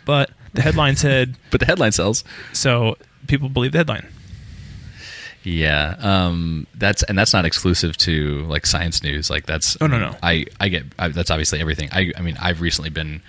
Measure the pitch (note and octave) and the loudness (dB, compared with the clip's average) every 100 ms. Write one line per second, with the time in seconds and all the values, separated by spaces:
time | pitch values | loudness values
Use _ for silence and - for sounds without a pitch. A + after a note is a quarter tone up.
0 | - C#3+ C#3 - - - D3 D#3 C#3+ C#3 | 0 2 0 -4 -6 0 2 4 4 4
1 | D3 C3+ B2+ B2+ - - B2+ F#3 A2+ F#2 | 4 4 2 -4 -2 2 4 4 4 4
2 | F#2+ A2+ - - - - C3+ A#2+ A2+ - | 2 0 -4 -16 -8 0 2 4 2 -2
3 | - _ - D3+ C3+ C3+ B2+ D#3+ D#3 A2 | -10 _ 0 0 0 0 2 2 2 -2
4 | - - - - - - - - - - | -8 -16 -18 -18 -16 -16 -16 -16 -16 -18
5 | - - - - - E2 D#2 D2 D2 F#2+ | -18 -16 -16 -12 -4 0 2 2 0 -2
6 | G2+ F#2+ F2+ E2+ E2 D#2+ - - G2+ G2+ | 2 4 2 0 -2 -4 -6 -2 0 2
7 | - G2 A2 G2+ E2 - F#2 F2 E2+ - | 2 2 4 4 2 2 2 2 0 0
8 | - D#2+ D2+ D2 D#2 D2+ - D#2 E2+ - | 0 0 0 -2 -2 -2 0 0 0 -2
9 | D2 D2 D2+ D2+ - D#2+ - - D#3 A#2+ | -2 -2 -2 -4 -4 -2 -2 0 0 0
10 | D#2 - E2+ D#2+ - - G2 F2 C#2+ - | -2 -2 0 0 -2 -4 -2 -2 -6 -6
11 | F2 D#2 E2 D#2+ D#2 D2+ D#2+ D#2 D2 F#2 | -4 -2 -2 0 0 -2 -2 -2 -2 -2
12 | F#2 - F2 D#2 F2+ E2 F2 - D#2+ D#2 | -2 -2 -6 -4 -4 -2 -2 -2 -4 -8
13 | D#2 D2+ | -8 -10